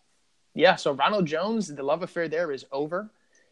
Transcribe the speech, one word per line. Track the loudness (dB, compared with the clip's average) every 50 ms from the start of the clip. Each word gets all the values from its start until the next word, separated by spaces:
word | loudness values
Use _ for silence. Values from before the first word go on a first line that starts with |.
| _ _ _ _ _ _ _ _ _ _ 0
yeah, | 4 6 6 6
so | 4 2 -2 0
Ronald | 2 2 2 2 2 2
Jones, | 0 0 -2 -2 -2 -2 -2 -4 -4 -6
the | -6 -2
love | -2 -2 -2 -2
affair | -6 -4 -4 -4 -2
there | -2 -2 -2 -2 -4
is | -6 -8 -8 -6
over. | -4 -4 -4 -4 -6 -8 -10 -14 _ _ _ _ _ _ _